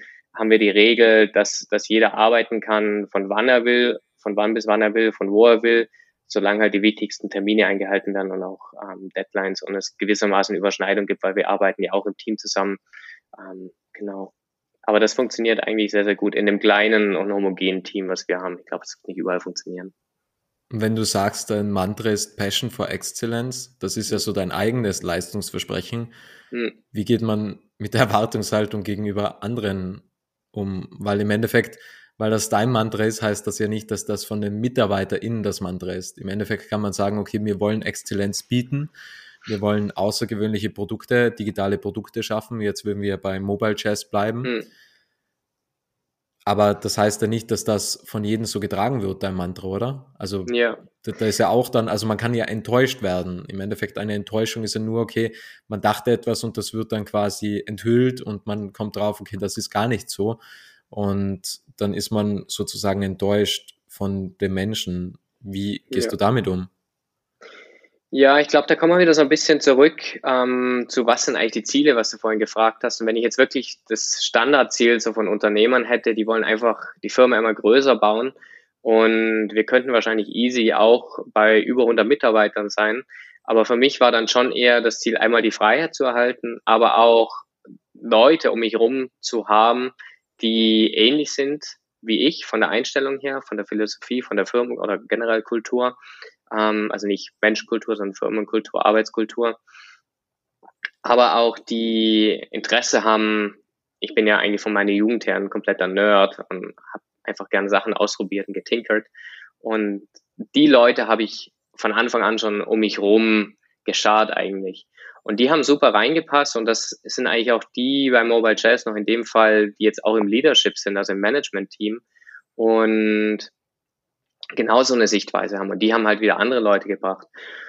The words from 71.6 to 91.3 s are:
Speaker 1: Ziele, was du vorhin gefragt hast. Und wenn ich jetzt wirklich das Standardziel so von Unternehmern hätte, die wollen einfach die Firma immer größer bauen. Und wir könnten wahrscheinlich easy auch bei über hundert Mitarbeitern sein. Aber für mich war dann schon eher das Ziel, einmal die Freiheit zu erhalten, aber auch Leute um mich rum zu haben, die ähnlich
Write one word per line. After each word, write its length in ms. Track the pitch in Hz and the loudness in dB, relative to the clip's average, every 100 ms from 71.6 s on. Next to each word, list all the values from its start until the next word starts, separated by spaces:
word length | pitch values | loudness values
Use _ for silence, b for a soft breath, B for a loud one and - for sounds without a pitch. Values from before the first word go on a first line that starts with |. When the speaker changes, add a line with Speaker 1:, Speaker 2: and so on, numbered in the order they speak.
Speaker 1:
Ziele, 340 | - 139 147 120 | -2 2 4 4
was 120 | 107 | 0
du 80 | 110 | -2
vorhin 220 | 113 110 | -2 -2
gefragt 440 | 107 107 113 - | -2 0 0 0
hast. 180 | 120 - | -4 -2
Und 60 | 110 | -2
wenn 100 | 113 | 0
ich 60 | |
jetzt 140 | 117 123 | 0 2
wirklich 420 | 131 135 120 - - | 0 0 -8 -12 -8
das 340 | 113 - - | -6 -4 -4
Standardziel 800 | - 113 120 143 120 - 117 117 | 0 0 4 4 2 2 2 2
so 100 | 113 | 0
von 160 | 110 104 | -2 -2
Unternehmern 560 | 104 107 104 113 127 | 0 2 4 4 2
hätte, 320 | 117 120 123 110 | 0 0 0 0
die 100 | 107 | 0
wollen 200 | 113 107 | 0 0
einfach 320 | 110 117 104 - - | 0 0 -2 -6 -12
die 60 | 107 | -2
Firma 280 | - 127 113 | 4 4 4
immer 160 | 113 | 0
größer 440 | 104 104 123 135 113 | 2 4 4 4 4
bauen. 340 | 107 110 127 - b b b _ | 2 2 -4 -8 b b b _
Und 720 | - 113 113 110 113 110 107 | 2 4 4 2 0 0 -2
wir 140 | 107 107 | 0 2
könnten 260 | 127 127 | 2 2
wahrscheinlich 380 | 120 110 110 101 | 0 0 -2 -2
easy 420 | - 123 127 110 | -2 0 2 2
auch 480 | - 110 120 - - - | 4 6 4 2 -14 -4
bei 260 | 110 107 110 | 2 6 4
über 240 | 113 127 | 4 2
hundert 240 | 117 113 107 | 2 2 2
Mitarbeitern 600 | 143 120 110 104 104 104 | 2 2 4 2 -2 -6
sein. 340 | - 107 117 - B B B | -2 -2 -2 -8 B B B
Aber 220 | - 113 110 | 0 2 4
für 100 | 120 | 4
mich 240 | 139 - | 2 4
war 140 | 123 | 4
dann 160 | 117 110 | 4 2
schon 240 | 123 127 | 2 2
eher 260 | - 123 120 | 2 4 4
das 200 | 113 - | 2 -2
Ziel, 180 | 120 110 | -2 0
einmal 240 | 110 117 | 2 2
die 100 | 110 | 2
Freiheit 420 | - 107 127 160 | 2 2 2 0
zu 120 | - 131 | -2 0
erhalten, 560 | 120 123 123 120 117 | 2 0 -2 -8 -6
aber 360 | - 113 117 - | 0 4 4 6
auch 340 | 117 117 113 - - _ - - _ | 6 6 4 -4 -18 _ -20 -20 _
Leute 600 | - 117 113 127 160 - | -12 2 6 8 6 2
um 80 | 110 | 0
mich 180 | 113 107 | -2 2
rum 300 | 117 135 127 _ | 2 0 -6 _
zu 300 | - 117 104 | -6 -4 2
haben, 420 | 107 113 131 127 - B B _ _ | 4 4 2 -2 -10 B B _ _
die 520 | 117 113 110 110 110 | 0 2 4 4 2
ähnlich 400 | - 113 151 143 | 4 4 2 -2